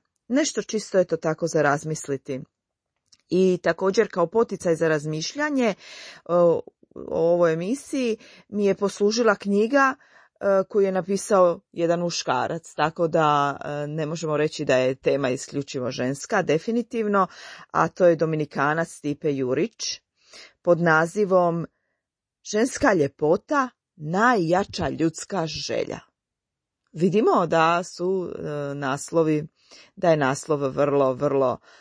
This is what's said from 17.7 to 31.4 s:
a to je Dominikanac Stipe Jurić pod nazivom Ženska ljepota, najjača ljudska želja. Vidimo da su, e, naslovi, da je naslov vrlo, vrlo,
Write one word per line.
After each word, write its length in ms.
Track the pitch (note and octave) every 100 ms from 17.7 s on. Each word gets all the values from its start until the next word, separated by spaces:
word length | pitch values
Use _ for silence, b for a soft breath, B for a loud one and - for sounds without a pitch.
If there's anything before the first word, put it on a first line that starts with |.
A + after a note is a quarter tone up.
a 160 | - E3
to 180 | - F3+
je 100 | D#3+
Dominikanac 720 | D#3+ D#3 D3 - C#3 D#3+ E3
Stipe 460 | - D3 C#3+ D#3 C3+
Jurić 640 | B2+ C3 A3 - - - _ _ B B B B
pod 200 | F3 E3+
nazivom 840 | E3+ D#3+ E3+ G3+ G3 F#3 F3 E3+ D#3 _ _ _ _ _ _ _ -
Ženska 420 | G#3 B3+ - C#4
ljepota, 760 | F#3+ C#3 - D3+ F#3 - D4 B3+ _ _ -
najjača 920 | D3+ F#3 A#3+ A#3 D#3+ F3+ F3+ - D3+
ljudska 580 | C3 D#3+ - - G3 D#3+
želja. 520 | C#3+ - A2+ - - - _ _ _ _ _ _ _ _
Vidimo 540 | D#3+ F3 G3 F4 D4 E3
da 360 | D#3+ D#3+ F3
su, 500 | F3+ - F3+ F#3+ F3 -
e, 400 | D#3 D3 C#3+ C#3+
naslovi, 720 | C#3 C#3+ - E3+ D#3 D3+ D#3 _ B B B -
da 140 | F3+
je 80 | D#3
naslov 420 | C3 C#3 - D3
vrlo, 540 | C#3 C#3 C#3+ C#3+ C3
vrlo, 440 | B2+ C#3+ C#3